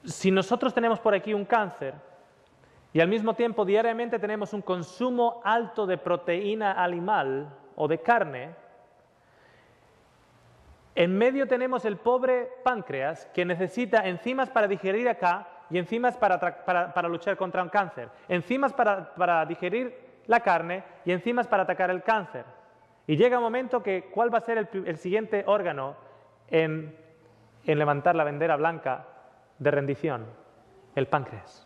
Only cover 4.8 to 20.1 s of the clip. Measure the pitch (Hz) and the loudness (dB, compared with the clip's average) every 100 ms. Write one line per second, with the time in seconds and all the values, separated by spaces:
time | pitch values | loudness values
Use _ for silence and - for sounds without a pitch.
4.8 | 160 - 254 247 240 233 196 233 226 - | -6 -4 -2 2 0 0 0 0 0 -4
5.8 | 196 180 180 175 180 175 202 220 208 190 | -2 -2 0 -2 0 -2 -2 -2 -2 0
6.8 | 180 175 180 208 135 135 151 - - - | 0 0 0 0 0 -4 -6 -16 -20 -4
7.8 | 151 165 - 233 165 127 143 170 - - | 0 0 2 2 2 -6 -12 -16 -20 -20
8.8 | _ _ _ _ _ _ _ _ _ _ | _ _ _ _ _ _ _ _ _ _
9.8 | _ _ _ _ _ _ _ _ - - | _ _ _ _ _ _ _ _ -20 -20
10.8 | _ - 175 190 240 269 269 247 254 254 | _ 0 2 4 2 2 0 0 0 -2
11.8 | 220 202 240 254 254 254 240 - 254 240 | -2 -2 0 2 2 0 -2 -4 -2 -2
12.8 | - 139 135 160 - - 180 175 185 - | -6 -4 -4 -6 -8 -4 -2 0 -2 -2
13.8 | 240 226 190 175 233 262 254 233 208 196 | 2 2 2 -4 -4 -2 0 2 2 0
14.8 | 190 202 247 220 180 180 - - - 175 | 0 0 0 2 0 0 -6 -20 -6 -4
15.8 | 175 226 247 247 208 180 180 175 - 180 | -2 0 0 2 2 4 0 -4 0 0
16.8 | 175 180 170 170 202 190 185 180 180 208 | 0 -2 -2 -2 -2 -2 -2 -2 0 0
17.8 | 185 - 117 - - 180 - 262 277 - | 0 -6 -14 -16 -4 -4 0 0 0 2
18.8 | 220 196 170 - 175 165 156 165 180 220 | 2 2 -4 0 2 2 0 -4 -2 -2
19.8 | 247 - - | -4 -10 -20